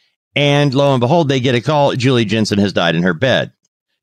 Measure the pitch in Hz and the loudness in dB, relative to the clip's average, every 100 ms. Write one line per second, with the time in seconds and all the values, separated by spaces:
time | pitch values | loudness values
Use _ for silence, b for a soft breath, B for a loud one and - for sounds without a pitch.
0 | _ _ _ - 143 143 147 127 143 131 | _ _ _ -2 0 2 0 0 0 0
1 | 123 175 139 135 127 120 147 151 143 107 | 0 0 0 0 0 -2 -2 0 0 0
2 | 127 123 107 113 104 101 101 101 85 82 | 0 0 0 0 0 0 0 0 -2 0
3 | 92 80 131 92 - _ _ _ _ _ | 0 0 0 0 -2 _ _ _ _ _